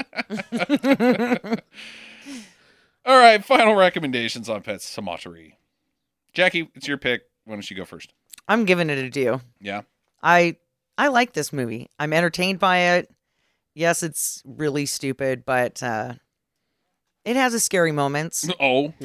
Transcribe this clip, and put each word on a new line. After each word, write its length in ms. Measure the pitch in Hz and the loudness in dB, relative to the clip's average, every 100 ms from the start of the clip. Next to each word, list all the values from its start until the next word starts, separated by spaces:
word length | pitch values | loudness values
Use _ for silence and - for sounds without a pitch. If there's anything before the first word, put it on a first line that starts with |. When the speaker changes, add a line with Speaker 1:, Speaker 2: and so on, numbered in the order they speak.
| - - - | -8 -10 -10
Speaker 1:
<laughs> 1300 | 214 - - 175 285 262 277 240 240 240 247 202 226 - - - - - - 285 262 208 _ _ _ _ _ - | -10 -8 -6 -2 0 2 2 2 2 0 -4 -4 -8 -10 -20 -20 -20 -20 -20 -20 -20 -20 _ _ _ _ _ 6
All 100 | 262 | 10
right, 240 | 233 214 202 | 10 8 4
final 300 | 262 220 208 | 4 6 6
recommendations 720 | 185 175 151 123 117 123 113 | 4 2 -2 -2 -4 -6 -8
on 120 | 107 | -8
Pet 160 | 98 95 | -8 -10
Sematary. 760 | - - 101 82 90 85 80 _ _ _ _ _ _ _ _ | -10 -12 -10 -10 -12 -20 -20 _ _ _ _ _ _ _ _
Jackie, 360 | - 180 180 165 | 0 0 0 -8
it's 140 | - 143 | -10 -8
your 100 | 139 | -4
pick. 240 | 127 120 _ _ - | -2 -4 _ _ -14
Why 80 | |
don't 160 | 107 95 | -14 -12
you 80 | 92 | -12
go 80 | 90 | -14
first? 280 | 82 - _ _ - - | -16 -20 _ _ -14 -2
Speaker 2:
I'm 180 | 214 208 | 0 2
giving 240 | 180 160 | 0 0
it 80 | 139 | -4
a 120 | 131 | -4
do. 300 | 135 127 127 123 _ | -2 -2 -2 -6 _
Speaker 1:
Yeah. 220 | 101 101 - _ _ _ | -10 -10 -12 _ _ _
Speaker 2:
I, 320 | 156 175 175 160 _ _ _ - | 2 4 4 -2 _ _ _ -2
I 120 | 277 | 0
like 240 | 247 247 | 0 0
this 200 | - 143 | -4 -6
movie. 360 | 147 120 113 - - | -6 -6 -8 -12 -8
I'm 140 | 151 | -2
entertained 440 | 156 175 170 185 190 | 0 0 -2 -4 0
by 180 | 190 180 | 2 2
it. 340 | 175 175 - _ _ _ _ _ _ - | 2 2 -2 _ _ _ _ _ _ -2
Yes, 260 | 165 165 | 0 0
it's 400 | 165 - - - - | -4 -6 -8 -8 -16
really 420 | 113 151 143 143 | -6 -4 -2 -4
stupid, 560 | - 139 131 135 127 127 | -6 -6 -4 -4 -4 -2
but, 380 | 127 123 - | -2 -2 -4
uh, 300 | 127 110 120 123 _ _ _ _ _ _ _ _ _ _ 202 | -6 -6 -8 -12 _ _ _ _ _ _ _ _ _ _ -4
it 100 | 247 | -2
has 180 | 254 | 0
a 60 | 226 | 0
scary 320 | - 185 165 | -2 0 0
moments. 580 | 147 143 143 165 - 156 180 | 0 -2 -2 -6 -8 -8 -2
Speaker 1:
<laughs> 40 | |
Oh. 340 | 135 131 147 - | 0 2 0 -6